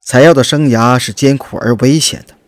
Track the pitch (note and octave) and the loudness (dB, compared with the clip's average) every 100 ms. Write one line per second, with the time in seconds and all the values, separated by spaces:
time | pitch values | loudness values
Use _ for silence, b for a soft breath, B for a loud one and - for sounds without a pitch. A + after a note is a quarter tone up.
0 | - B2+ D3+ D#3 A#2+ D3 D3 A2+ A#2 B2+ | -2 2 4 4 0 0 0 0 2 0
1 | - G#2 C3+ C#3 - G2 A2+ A#2 B2+ D#3 | -2 -2 0 0 -6 -8 -4 0 0 0
2 | - - - _ | -2 -8 -16 _